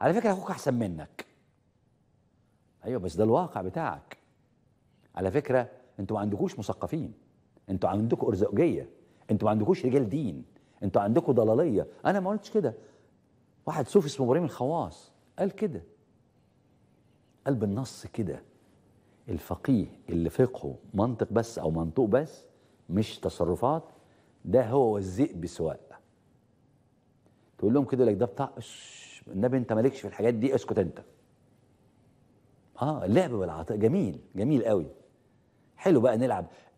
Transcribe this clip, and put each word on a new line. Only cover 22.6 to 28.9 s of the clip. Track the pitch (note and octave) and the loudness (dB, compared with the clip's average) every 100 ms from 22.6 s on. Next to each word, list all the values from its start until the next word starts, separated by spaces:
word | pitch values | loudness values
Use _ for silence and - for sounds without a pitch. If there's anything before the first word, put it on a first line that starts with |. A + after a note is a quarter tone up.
| _ _ - | _ _ -4
مش | F#2 A2 - | -2 -2 -4
تصرفات، | F2 - E2+ F2 B2+ D#3+ - - _ _ _ _ - | -6 -2 -2 0 0 0 -6 -18 _ _ _ _ 2
ده | A#2+ A2+ | 2 4
هو | C#3 A#2+ | 4 4
والذئب | G2+ F#2+ F#2 - F2 E2 | 2 -2 -2 -2 -2 -8
سواء". | - D#2 C2+ - - _ _ _ _ _ _ _ _ _ _ _ _ _ _ _ - | -4 -4 -6 -14 -20 _ _ _ _ _ _ _ _ _ _ _ _ _ _ _ -2
تقول | G2+ | 2
لهم | C#3 B2+ | 2 2
كده، | B2+ | 2
يقول | A#2+ | 4
لك: | G2 | 2
"ده | A#2+ | 0
بتاع، | - C3+ - | -2 -6 -8
اش-، | - - - | -16 -18 -20